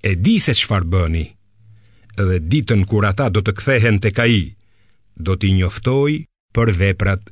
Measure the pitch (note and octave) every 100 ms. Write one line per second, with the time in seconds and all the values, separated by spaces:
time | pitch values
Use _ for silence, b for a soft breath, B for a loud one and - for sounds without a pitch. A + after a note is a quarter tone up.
0 | F#2+ F2+ A#2+ A3 C#3+ A#2+ - G2 E2+ F#2
1 | E2 D#2+ D#2 - _ _ - b b b
2 | b - F#2+ F#2 D#2+ D3 G#2 A2 F#2+ G#2+
3 | G2+ F#2+ C3 G2 G2+ G2 - B2+ A2+ G#2
4 | A2 F#2+ A#2 A2 D2 - _ _ _ _
5 | _ - D#2+ F#2 G2 F#2+ F2+ - B2+ C3+
6 | C#3+ D#3 D#3 _ _ - A#2 F2+ G2 F#2+
7 | G2 F#2+ -